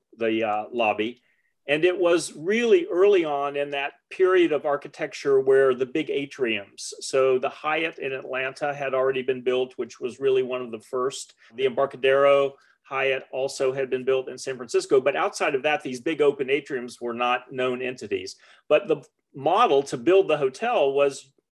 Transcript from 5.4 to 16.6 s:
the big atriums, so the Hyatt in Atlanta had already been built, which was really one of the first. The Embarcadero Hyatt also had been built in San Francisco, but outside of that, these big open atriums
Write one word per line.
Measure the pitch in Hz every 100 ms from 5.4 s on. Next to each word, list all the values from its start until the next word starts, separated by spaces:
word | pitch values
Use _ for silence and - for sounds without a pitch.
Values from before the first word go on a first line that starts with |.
| 131 135 135
the | 123
big | 127 156 147
atriums, | 147 139 - 120 110 - - - -
so | - 135 131 127
the | 131
Hyatt | - 151 160 165 -
in | 139
Atlanta | 131 127 131 131 135 147
had | 143 135
already | 131 131 135
been | 131 127
built, | 127 127 127 -
which | 123 -
was | 127 117
really | 135 131
one | 127 127
of | 120
the | 110
first. | - 131 131 - - _ _ 113
The | 131
Embarcadero | 120 135 127 131 139 143 139 139 - _ _
Hyatt | - 135 135 131 -
also | 127 135 - 135
had | 135 131
been | 127
built | 127 131 131
in | 131
San | 139 127
Francisco, | 117 - - 139
but | 139
outside | 151 196 - 170
of | 139
that, | 147 147
these | 139 123
big | 160 156
open | 147 143 127
atriums | 147